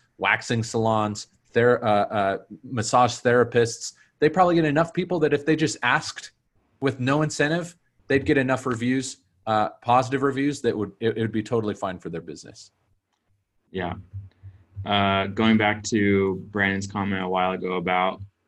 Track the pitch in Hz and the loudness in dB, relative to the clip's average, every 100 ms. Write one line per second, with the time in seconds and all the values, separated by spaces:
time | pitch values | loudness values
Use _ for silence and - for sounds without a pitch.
0 | _ - 95 110 - 117 113 117 110 110 | _ -2 0 0 0 -4 -2 -2 0 0
1 | 107 104 - _ _ 120 120 123 113 104 | -2 -4 -12 _ _ 2 4 4 2 2
2 | 101 107 98 98 - 104 127 127 - 123 | 2 0 0 -2 -8 -20 -10 -6 0 2
3 | 123 - 123 123 117 120 117 - - - | 2 2 2 4 4 2 0 -2 -14 -16
4 | _ - 151 160 180 170 156 143 165 - | _ 0 0 4 4 4 2 2 0 -2
5 | 180 180 151 143 143 156 151 - 120 151 | -4 0 2 0 0 0 0 -2 0 0
6 | - - - _ _ _ _ - 135 117 | -2 -14 -18 _ _ _ _ -6 -4 -2
7 | 123 147 151 - 147 170 170 - _ _ | 0 0 0 0 0 0 -4 -14 _ _
8 | - 135 131 139 131 127 131 113 123 131 | -2 0 2 2 2 0 -2 -4 -2 -2
9 | 131 - _ _ - 107 107 - 117 123 | -4 -12 _ _ -2 0 0 -4 2 2
10 | 123 135 139 131 143 139 117 107 98 - | 2 -2 -2 0 -2 -2 -2 -2 -6 -4
11 | 113 110 113 110 104 120 104 98 98 90 | -4 -2 -2 -2 -2 -2 -2 -4 -8 -8
12 | 85 82 82 78 - - - _ _ _ | -10 -12 -12 -16 -18 -20 -20 _ _ _
13 | _ _ _ _ _ _ _ 92 87 87 | _ _ _ _ _ _ _ -8 -8 -8
14 | - - - _ - - _ 101 101 101 | -12 -16 -16 _ -20 -20 _ -12 -2 2
15 | 98 98 98 95 110 110 107 107 104 113 | 2 2 -2 2 4 4 2 0 -2 0
16 | 101 98 98 92 92 104 98 98 98 104 | 4 4 2 -2 -6 0 0 0 -4 -6
17 | 98 95 92 92 92 92 92 92 87 92 | -4 -4 -2 0 0 -2 -4 -4 0 0
18 | 92 - 101 _ | 0 -4 -14 _